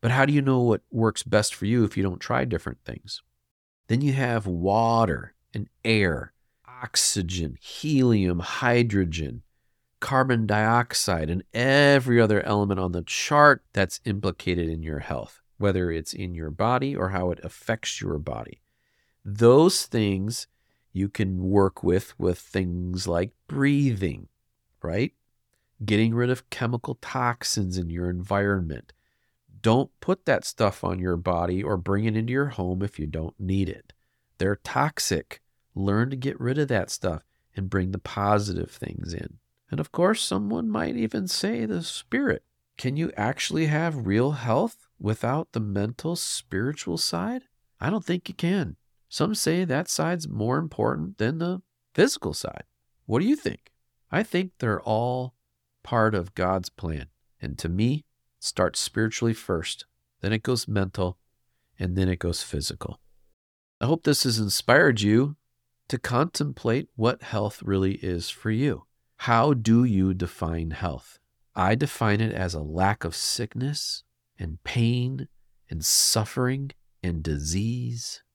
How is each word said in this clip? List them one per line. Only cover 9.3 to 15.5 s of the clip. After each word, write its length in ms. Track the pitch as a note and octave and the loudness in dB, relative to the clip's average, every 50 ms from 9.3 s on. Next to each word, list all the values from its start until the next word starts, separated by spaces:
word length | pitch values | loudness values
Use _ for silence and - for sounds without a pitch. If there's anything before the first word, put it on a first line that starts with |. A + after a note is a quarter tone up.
| A#1+ A#1 - _ _ _ _ _ _ _ _ _ _ _ | -8 -10 -14 _ _ _ _ _ _ _ _ _ _ _
carbon 460 | - - C#3 C3 C3 C3 B2+ A#2 A2 | -6 0 2 2 4 4 2 2 2
dioxide, 840 | G2 G#2 G#2+ G#2+ A2 A#2 A#2+ A#2+ - - - - - F#2+ E2 D#2 D#2 | 2 2 2 4 4 4 2 2 0 -2 -4 0 0 0 0 0 -2
and 140 | E2+ F#2+ - _ - | -2 -4 -4 _ -4
every 680 | A2+ A#2+ C3 C3+ C#3+ D3 C#3+ C#3 C#3 B2+ B2+ A#2+ A#2 | 0 2 4 6 6 8 8 6 6 4 4 6 6
other 240 | A2+ G#2+ G#2+ G2+ - | 6 6 4 2 2
element 340 | - G#2+ G#2 G2+ G2 G2+ F#2 | 2 2 2 2 2 0 0
on 120 | F#2 F2+ | 0 -2
the 100 | F2 F2 | -2 -4
chart 640 | D#2+ - - - - - D3+ D3 D3 D3 C#3 A2+ _ _ _ | -4 -4 -4 -4 -2 2 6 8 8 8 8 6 _ _ _
that's 260 | G#2 G2 F#2 - - _ | 0 0 0 -2 -8 _
implicated 640 | - G2+ G2 G2+ G2+ E2+ _ - - F2 F2 E2+ E2 | -4 -4 -2 -2 -4 -4 _ -2 -2 0 0 0 -2
in 140 | E2 D#2+ D#2+ | -2 -4 -6
your 160 | D#2+ D2+ C#2+ | -6 -6 -8
health, 420 | C#2 - - B1 G#1 - - _ _ _ | -6 -6 -6 -8 -8 -10 -16 _ _ _